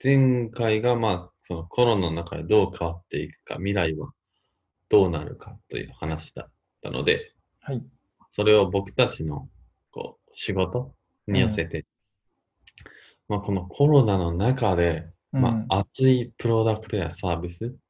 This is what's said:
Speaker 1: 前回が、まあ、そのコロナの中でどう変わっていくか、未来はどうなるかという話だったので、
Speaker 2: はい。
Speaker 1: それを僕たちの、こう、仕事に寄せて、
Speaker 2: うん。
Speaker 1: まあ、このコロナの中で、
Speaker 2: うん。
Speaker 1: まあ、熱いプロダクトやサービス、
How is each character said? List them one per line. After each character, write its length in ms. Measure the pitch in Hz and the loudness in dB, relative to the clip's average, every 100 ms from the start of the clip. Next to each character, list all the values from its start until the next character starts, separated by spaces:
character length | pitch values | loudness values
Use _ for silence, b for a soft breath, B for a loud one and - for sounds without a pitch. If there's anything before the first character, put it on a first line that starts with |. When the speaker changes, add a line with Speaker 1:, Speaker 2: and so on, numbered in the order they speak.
Speaker 1:
前 460 | 131 139 131 123 113 | 2 4 4 2 -2
回 320 | 117 113 107 | -2 0 2
が、 140 | 123 120 | 2 0
ま 340 | 110 87 87 | 0 -2 -6
あ、 20 | _ | _
そ 100 | - | -10
の 100 | 82 | -10
コ 220 | 82 - 120 | -4 2 2
ロ 100 | 104 | 2
ナ 140 | 85 | 0
の 20 | |
中 260 | 82 82 76 | -2 -6 -8
で 60 | 82 | 2
ど 180 | 107 | 4
う 80 | 95 - | 4 -2
変 120 | 85 | -6
わ 80 | 85 | -6
っ 80 | - | -8
て 120 | 76 | -8
い 100 | 76 | -8
く 120 | - | -12
か、 140 | - - | -12 -6
未 180 | 98 98 | -2 0
来 200 | 82 78 | -2 -4
は 140 | 71 - _ _ _ _ _ _ _ | -10 -16 _ _ _ _ _ _ _
ど 160 | 107 92 | 4 4
う 40 | |
な 120 | 78 | 0
る 120 | 78 - | -6 -12
か 200 | - - _ | -16 -20 _
と 80 | 57 | -10
い 60 | |
う 80 | - | -10
話 400 | - 80 80 - | -8 -6 -6 -8
だ 120 | - - | -14 -14
っ 20 | _ _ _ | _ _ _
た 80 | - | -8
の 140 | 65 | -2
で、 320 | 73 - - _ _ _ | 0 0 -4 _ _ _
Speaker 2:
は 140 | - | -8
い。 100 | 127 - _ _ _ _ | -8 -10 _ _ _ _
Speaker 1:
そ 120 | - | 0
れ 140 | 107 107 | 4 6
を 140 | 92 | 4
僕 200 | 98 98 | 0 -2
た 140 | - 117 | 0 0
ち 180 | - 80 | -2 -6
の、 220 | - - - _ _ _ | -8 -10 -20 _ _ _
こ 260 | - - - _ | -14 -14 -16 _
う、 40 | |
仕 200 | - - | -10 -6
事 420 | 92 90 127 135 - _ _ - | -2 -2 -4 -8 -14 _ _ -2
に 120 | - | 2
寄 100 | 113 | 2
せ 180 | 104 - | 0 -4
て、 140 | 78 | -8
Speaker 2:
う 0 | |
ん。 40 | - _ _ _ _ _ _ _ _ _ B B B B - | -10 _ _ _ _ _ _ _ _ _ B B B B -6
Speaker 1:
ま 100 | 101 | -6
あ、 20 | |
こ 100 | 101 | -2
の 160 | 95 - | -4 -4
コ 180 | - 143 | 2 6
ロ 180 | 143 | 6
ナ 140 | 110 95 | 6 2
の 140 | 85 | 0
中 440 | 85 113 131 107 87 | 0 0 2 2 2
で、 320 | 85 80 82 - _ | 2 0 -8 -20 _
Speaker 2:
う 40 | 135 | 0
ん。 40 | |
Speaker 1:
ま 240 | 120 113 107 | 0 0 -2
あ、 120 | 95 | -2
熱 280 | - - 131 | -2 2 4
い 240 | 127 117 - | 4 0 -4
プ 120 | 117 | 0
ロ 160 | 113 | 2
ダ 120 | 110 107 | 2 0
ク 120 | - | -4
ト 80 | 104 | -4
や 180 | 82 | -4
サ 220 | - 92 82 | -4 -4 -4
ー 60 | |
ビ 100 | 87 | -6
ス、 240 | - 120 - | -8 -10 -12